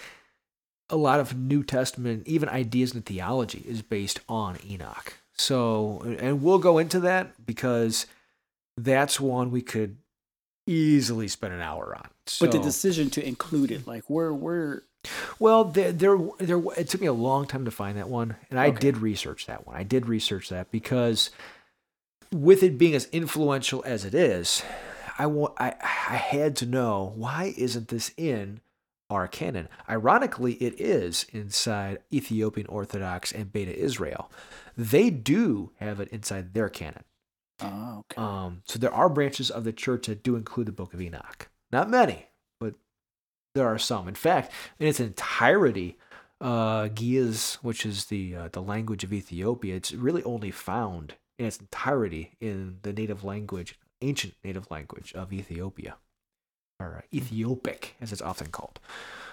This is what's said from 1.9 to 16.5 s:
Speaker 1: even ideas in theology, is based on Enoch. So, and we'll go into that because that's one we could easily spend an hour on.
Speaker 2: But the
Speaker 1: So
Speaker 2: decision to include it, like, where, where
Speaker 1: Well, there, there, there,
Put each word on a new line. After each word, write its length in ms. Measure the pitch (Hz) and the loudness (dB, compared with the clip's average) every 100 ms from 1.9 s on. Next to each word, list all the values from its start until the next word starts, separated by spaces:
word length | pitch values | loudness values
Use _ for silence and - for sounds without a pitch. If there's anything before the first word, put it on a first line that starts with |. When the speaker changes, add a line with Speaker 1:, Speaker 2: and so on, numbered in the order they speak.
| - 123 113 110 | -2 -4 -4 0
Speaker 1:
even 220 | 160 147 | 0 0
ideas 440 | 131 117 123 123 | 0 0 2 2
in 100 | 117 | -2
theology, 600 | - 95 90 131 113 104 - | -6 -4 -2 0 -2 -6 -8
is 140 | 113 | -8
based 360 | 107 104 98 - - | -4 -4 -4 -6 -6
on 300 | 113 101 87 92 | -4 -4 -6 -10
Enoch. 460 | 95 62 - - - _ - | -12 -10 -12 -14 -18 _ -2
So, 680 | - 131 117 110 107 104 117 113 | 2 2 4 2 0 -2 -6 -2
and 240 | 127 143 | 0 2
we'll 160 | 151 185 | 6 8
go 200 | 175 165 | 8 6
into 200 | 165 180 | 6 2
that 460 | 180 185 185 - - | 2 2 0 -8 -8
because 600 | 113 127 120 113 113 - _ _ _ _ _ _ - | -2 0 2 2 0 -4 _ _ _ _ _ _ -4
that's 440 | 120 131 143 - | 2 4 4 2
one 320 | 139 127 123 | 0 2 0
we 100 | 123 | -2
could 340 | 123 113 104 110 _ _ _ _ _ _ - | -2 -2 -2 -6 _ _ _ _ _ _ -2
easily 640 | 165 156 147 117 113 104 | 4 6 6 6 0 -2
spend 240 | - 101 | -4 -6
an 60 | 87 | -4
hour 340 | 82 76 52 - | -6 -6 -8 -10
on. 120 | - _ - - | -14 _ -8 2
Speaker 2:
But 100 | 170 | 4
the 80 | 151 | 4
Speaker 1:
So 40 | |
Speaker 2:
decision 460 | 143 - 196 165 143 | 2 2 2 2 0
to 140 | 151 | -2
include 460 | 135 123 - 151 139 | -4 -6 -2 2 2
it, 160 | 117 123 | 0 -8
like, 240 | 117 - | -10 -4
where, 220 | 151 165 | -2 0
where 500 | 147 156 170 156 - - _ - - - - | -2 -2 -2 -2 -6 -12 _ -12 -10 -10 4
Speaker 1:
Well, 260 | 220 220 | 8 10
there, 280 | 208 160 180 | 8 4 4
there, 240 | 170 196 196 165 - | 6 6 6 4 -2
there, 240 | 180 | 2